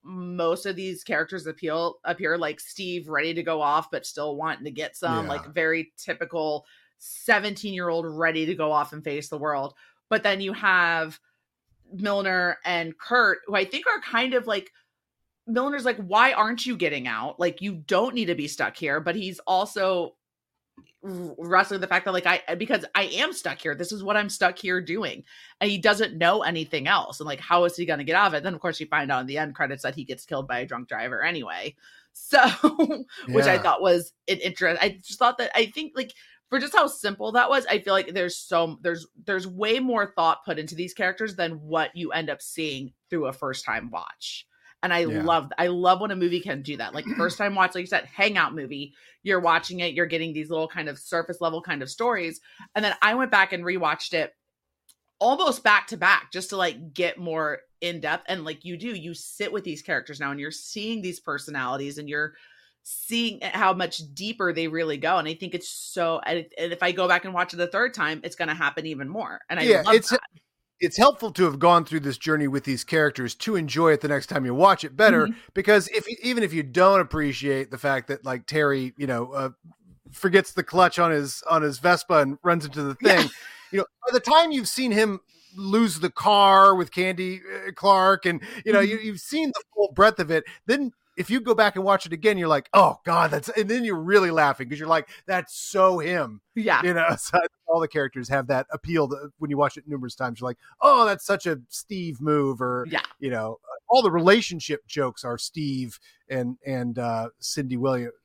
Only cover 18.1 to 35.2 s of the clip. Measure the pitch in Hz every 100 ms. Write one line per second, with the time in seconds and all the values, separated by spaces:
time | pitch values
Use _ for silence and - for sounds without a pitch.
18.1 | 247 185 175 143 - 107 - 151 147 156
19.1 | 214 185 180 - 185 202 208 190 180 160
20.1 | _ _ _ _ _ _ _ _ _ 196
21.1 | 180 175 - 170 185 196 196 185 185 196
22.1 | 185 175 180 - 170 220 208 156 - 277
23.1 | 233 311 - 165 139 160 143 175 208 196
24.1 | 208 202 - 180 185 185 185 160 190 170
25.1 | - - - - _ 208 202 214 208 220
26.1 | 165 170 214 156 165 156 151 139 190 -
27.1 | - 151 139 - 175 175 175 170 151 139
28.1 | 175 202 156 175 170 180 156 151 151 139
29.1 | 135 127 143 156 139 143 135 139 135 131
30.1 | 127 - 143 135 123 127 123 123 113 120
31.1 | 113 156 135 107 85 117 _ - - _
32.1 | - - 285 247 - - - 285 302 262
33.1 | - - 127 139 180 175 135 190 175 170
34.1 | _ - 190 190 - 180 170 190 185 -
35.1 | -